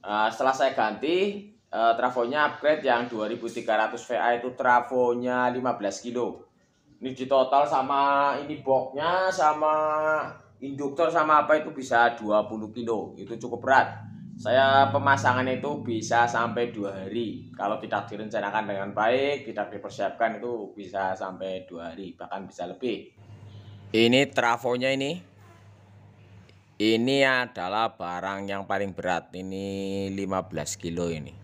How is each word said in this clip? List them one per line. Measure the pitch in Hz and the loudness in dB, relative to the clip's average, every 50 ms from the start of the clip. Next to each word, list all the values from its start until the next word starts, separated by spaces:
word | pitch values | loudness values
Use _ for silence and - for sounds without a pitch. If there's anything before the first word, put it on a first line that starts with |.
| - | -6
Nah, | 98 104 107 107 113 113 | -2 0 2 2 2 0
setelah | - 135 131 | 2 0 0
saya | 135 - 147 135 - | 2 2 2 0 2
ganti, | - 113 110 104 101 120 151 170 185 196 208 202 - - - _ _ _ _ | 2 0 0 0 -2 -2 0 0 2 0 0 -2 -6 -12 -14 _ _ _ _
eh, | - 104 113 117 117 | -2 2 4 4 4
trafonya | - 120 127 127 127 120 120 139 151 151 147 | 4 2 0 2 0 -2 0 2 2 2 2
upgrade | - - - 147 156 151 - | 0 0 2 2 2 2 4
yang | 135 120 117 123 | 2 2 2 2
dua | 123 117 110 107 104 | -2 -4 -4 -4 -4
ribu | 120 120 113 | -4 -6 -6
tiga | 117 - 120 107 113 110 107 | -8 -8 -8 -2 0 2 2
ratus | 110 110 - 117 - | 2 0 -2 -8 -8
V | - 123 107 | -4 -2 0
A | - 120 120 | 2 2 0
itu | 120 123 127 123 | 0 -2 -6 -6
trafonya | - 135 127 123 123 120 - 135 127 123 120 120 120 123 123 123 123 123 123 | 0 4 6 6 6 4 2 0 2 2 2 2 0 0 -2 0 2 2 2
lima | 123 127 123 127 117 - | 0 0 -2 -2 -2 0
belas | 101 101 98 - - | -2 -4 -4 -4 -10
kilo. | 120 117 123 120 101 87 - - _ _ _ _ _ _ _ _ _ - _ | -6 -4 -2 -2 -2 -4 -10 -18 _ _ _ _ _ _ _ _ _ -20 _
Ini | 117 131 131 | -10 -8 -6
di | 127 131 135 | -6 -2 2
total | 139 135 131 - - 139 147 147 | 4 4 4 4 4 4 4 4
sama | 156 - 131 139 143 139 139 143 143 139 143 143 135 135 151 | 2 0 0 2 2 2 4 4 4 4 2 2 0 -2 -6
ini | - 151 143 | -8 -10 -8
boxnya, | 127 131 135 131 - - - 139 156 165 180 185 185 185 | 0 0 0 2 0 -2 -6 -4 -2 0 0 2 0 0
sama | 185 180 160 151 151 151 156 156 151 151 156 156 151 156 156 156 156 151 131 - - - - _ _ _ | 2 4 4 4 4 4 2 2 2 2 2 2 0 2 2 2 0 0 -2 -4 -10 -16 -20 _ _ _
induktor, | 127 139 139 139 143 135 135 - 170 156 | -12 -10 -8 -6 -6 -6 0 2 2 2
sama | 160 170 151 151 156 151 143 | 4 2 4 6 6 6 6
apa | - 156 151 - | 6 4 4 4
itu | - | -2
bisa | 151 - 127 - 127 117 120 120 117 - | -8 -10 -4 2 6 6 6 6 4 0
dua | 110 107 104 107 104 107 | -2 2 2 2 2 2
puluh | 110 107 107 107 107 | -4 -8 -8 -8 -8
kilo. | 123 120 113 113 104 87 78 - | -8 -4 -2 -2 -2 -4 -8 -10
Itu | - 95 - 117 110 | -14 -12 -12 -12 -10
cukup | 127 120 120 113 - | -8 -8 -8 -4 2
berat. | 131 135 131 117 - - - - - - - - - - - - | 4 6 6 6 2 -4 -12 -14 -14 -16 -16 -16 -16 -16 -8 -2
Saya | 107 120 131 135 135 135 139 139 131 | 2 4 4 6 6 6 6 6 6
pemasangan | - 143 135 139 139 135 - 135 123 127 127 | 2 0 4 4 4 4 4 2 4 4 2
itu | 131 131 120 131 143 147 156 123 | 0 -2 -2 -2 -4 -6 -4 -4
bisa | 113 117 110 107 110 120 117 117 | -4 -4 -4 -2 0 4 4 4
sampai | 120 120 117 117 117 110 120 120 117 104 | 4 2 0 0 0 0 -2 -2 -2 -2
dua | 107 101 98 95 95 95 | -6 -6 -6 -6 -8 -10
hari. | 98 104 117 117 104 87 85 - - - | -6 -4 -4 -4 -4 -6 -10 -14 -16 -8
Kalau | - 98 101 107 104 | -4 -2 -2 -2 -4
tidak | - 101 107 101 95 - | -4 -4 -4 -4 -4 -6
direncanakan | 107 101 110 107 104 110 101 101 101 110 107 101 | -10 -10 -10 -6 -4 -4 -4 -2 -2 -2 -2 -2
dengan | 101 98 98 101 | -4 -6 -6 -6
baik, | 98 101 107 113 123 131 139 143 143 135 - | -2 0 2 2 2 2 0 0 -2 -4 -6
tidak | 110 107 104 104 101 | -10 -6 -6 -6 -6
dipersiapkan, | 104 101 101 101 - - 101 95 - - 113 113 110 107 113 | -8 -12 -12 -12 -8 -4 -4 -4 -2 -2 -2 -2 -2 -4 -6
itu | 123 120 113 101 92 - | -6 -6 -8 -8 -12 -12
bisa | 104 101 90 87 98 95 92 95 | -14 -14 -8 -4 -4 -2 -2 -4
sampai | 92 104 95 92 90 95 95 92 92 92 | -4 -6 -10 -8 -8 -8 -8 -8 -8 -10
dua | 90 87 82 85 85 82 | -12 -14 -12 -12 -12 -12
hari, | 87 98 90 85 _ | -12 -14 -14 -14 _
bahkan | 90 - 90 95 95 | -14 -12 -10 -10 -12
bisa | 90 - - 87 | -12 -12 -12 -10
lebih. | 90 82 - 127 123 107 98 - - _ _ - - - - - - - - - - - - - - - | -10 -10 -8 -6 -6 -6 -6 -8 -16 _ _ -20 -20 -20 -20 -20 -20 -20 -20 -20 -20 -20 -20 -16 -2 2
Ini | 110 117 117 123 135 139 - - | 4 6 6 6 4 4 2 0
trafonya | - 117 117 117 120 - 127 123 123 127 135 | 0 2 2 2 2 0 -2 0 0 2 0
ini. | 135 135 135 139 165 185 - - _ - - - - - - - - _ - _ - - - - - - - - - - - _ - - _ _ _ _ 104 | 0 0 -2 -4 -4 -6 -10 -18 _ -20 -20 -20 -20 -20 -20 -20 -20 _ -20 _ -20 -20 -20 -20 -20 -20 -20 -20 -20 -20 -20 _ -20 -20 _ _ _ _ 2
Ini | 110 113 113 117 127 135 139 139 135 | 4 4 4 4 2 4 4 4 4
adalah | 131 127 123 117 - 98 90 90 98 107 113 113 - | 4 2 0 -2 -6 -6 -4 -2 0 0 0 -2 -2
barang | _ 90 87 87 90 92 95 98 98 101 98 | _ -8 -6 -6 -4 -4 -4 -4 -4 -6 -6
yang | 98 98 98 | -6 -6 -4
paling | 101 101 98 101 98 87 | -4 -4 -4 -2 -4 -6
berat. | - 92 90 90 85 82 - - | -6 -2 -2 -2 -2 -4 -8 -14
Ini | 90 92 95 95 95 98 98 98 98 98 98 98 98 98 98 98 | -12 -10 -10 -8 -8 -6 -6 -6 -6 -6 -6 -6 -6 -6 -6 -4
lima | 98 98 95 98 95 90 | -6 -4 -2 -4 -4 -4
belas | 95 92 78 76 - - | -4 -8 -8 -8 -8 -10
kilo | - - 85 82 82 85 85 82 | -8 -8 -8 -4 -4 -4 -4 -4
ini. | 78 71 67 87 98 | -6 -10 -14 -16 -18